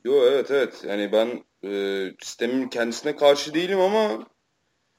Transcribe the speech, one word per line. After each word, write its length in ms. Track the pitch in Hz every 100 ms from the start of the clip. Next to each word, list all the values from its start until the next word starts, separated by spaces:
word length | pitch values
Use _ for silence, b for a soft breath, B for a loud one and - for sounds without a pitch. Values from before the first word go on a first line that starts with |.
Yo, 100 | 117
evet, 360 | 143 127 139 120
evet. 340 | 139 113 -
Yani 280 | 78 104 101
ben, 320 | 107 117 123 - _
e, 60 | 98 101 98 98 92 -
sistemin 460 | - - 120 131 127
kendisine 480 | 123 117 113 151 147
karşı 380 | 143 143 151
değilim 260 | 151 180 196
ama 460 | 190 214 214 220 226 _ _ _ _ _ _